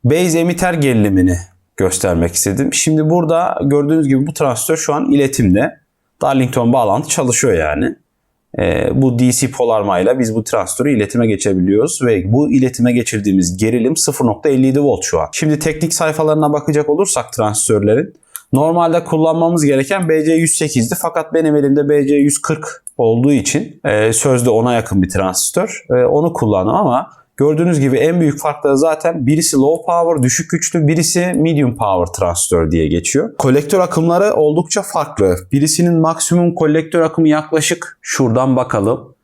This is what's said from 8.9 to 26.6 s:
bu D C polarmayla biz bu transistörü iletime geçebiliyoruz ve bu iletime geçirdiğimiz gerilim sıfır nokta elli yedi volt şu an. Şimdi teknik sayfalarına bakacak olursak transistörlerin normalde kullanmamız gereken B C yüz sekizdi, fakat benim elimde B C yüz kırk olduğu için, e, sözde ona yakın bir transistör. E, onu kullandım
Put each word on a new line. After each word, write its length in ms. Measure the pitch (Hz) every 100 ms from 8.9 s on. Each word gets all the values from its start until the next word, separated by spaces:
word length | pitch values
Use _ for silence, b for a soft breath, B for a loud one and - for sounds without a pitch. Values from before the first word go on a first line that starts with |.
bu 240 | 131 131 120
D 140 | 127
C 180 | 120 127
polarmayla 680 | - 120 110 101 101 98 127
biz 160 | 113
bu 100 | 110
transistörü 520 | 110 113 92 - 139 123
iletime 300 | 101 120 113
geçebiliyoruz 760 | 98 104 92 90 101 143 -
ve 300 | 123 104 90
bu 200 | 120 147
iletime 400 | 135 127 - 120
geçirdiğimiz 640 | 120 113 110 101 95 87 92
gerilim 400 | 110 120 117 165
sıfır 300 | - 135 123
nokta 220 | 104 156
elli 180 | 131 135
yedi 140 | 135
volt 240 | 143 -
şu 160 | - -
an. 80 | -
Şimdi 260 | - 156 151
teknik 360 | 156 151 170
sayfalarına 580 | - 160 156 156 156 147
bakacak 360 | 147 143 147 147
olursak 440 | 147 196 127 120
transistörlerin 840 | - 107 104 - 107 101 113 - _ B B B
normalde 520 | 131 156 175 165 170
kullanmamız 600 | 170 160 160 165 165 175
gereken 440 | 147 135 139 196 165
B 160 | 156
C 80 | 156
yüz 200 | 165 165
sekizdi, 420 | - 156 131 117 135
fakat 360 | 170 165 156
benim 220 | 165 160 147
elimde 320 | 143 143 143
B 180 | 147 139
C 80 |
yüz 240 | 147 143 139
kırk 460 | - 156 - - - -
olduğu 320 | 113 117 135
için, 480 | 139 - - 214 -
e, 280 | 143 107 110
sözde 380 | 113 143 127 123
ona 240 | 113 123
yakın 280 | 117 110 95
bir 60 | 92
transistör. 760 | 92 92 92 - - 208 - -
E, 40 |
onu 380 | 123 123 147 165
kullandım 420 | 165 113 101